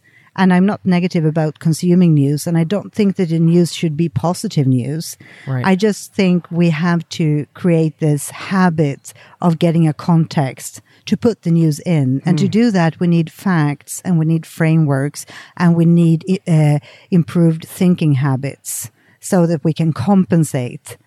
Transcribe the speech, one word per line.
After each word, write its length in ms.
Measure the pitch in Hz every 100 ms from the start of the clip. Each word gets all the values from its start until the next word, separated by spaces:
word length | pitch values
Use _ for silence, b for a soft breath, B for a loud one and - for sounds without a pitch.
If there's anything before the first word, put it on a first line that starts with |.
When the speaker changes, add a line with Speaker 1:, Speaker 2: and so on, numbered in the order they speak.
| b b b -
Speaker 1:
and 160 | 190
I'm 120 | 180 196
not 180 | 202
negative 400 | 190 175 180 175
about 340 | 156 156 156 -
consuming 560 | 165 156 175 175 175
news, 320 | 151 139 147 -
and 100 | 165
I 80 |
don't 280 | 160 202 185
think 220 | - 202 185
that 140 | 175
the 100 | 165
news 340 | 165 175 170
should 220 | - 175 147
be 120 | 170
positive 580 | - 160 180 220 - 131
news. 500 | 127 123 156 - - B B B
Speaker 2:
Right. 200 | 131 123
Speaker 1:
I 80 |
just 400 | 190 214 196 -
think 320 | - 190 180 -
we 200 | 165 175
have 360 | 151 175 170 165
to 360 | - 160 147 -
create 440 | - 185 165 160 -
this 320 | 160 147 -
habit 840 | - - 190 185 160 147 135 - - B B
of 180 | 175 165
getting 300 | 175 165 160
a 40 |
context 920 | 147 - 165 160 - 135 - - - b b b
to 100 | 214
put 260 | 247 202
the 80 | 170
news 300 | 165 165 147
in. 420 | - 160 131 135
And 140 | 156 151
to 60 |
Speaker 2:
Hmm. 60 | 185
Speaker 1:
do 200 | 196 240
that, 300 | 190 165 -
we 80 | 175
need 240 | 170 160
facts, 680 | - 202 175 147 143 - -
and 140 | - 170
we 60 |
need 220 | 160 165 160
frameworks, 800 | - 165 160 156 135 143 - - B B B
and 180 | 175
we 100 | 170
need, 400 | 170 170 170 165 - 190 -
uh, 320 | 160 151 147 B B B
improved 540 | 185 - 175 165 160 -
thinking 480 | - 180 180 156
habits 760 | 139 143 131 139 - - - - b b b
so 280 | - 190 170
that 180 | 165
we 80 | 165
can 200 | 151 165
compensate 1040 | 143 - 196 180 170 151 139 120 147 - -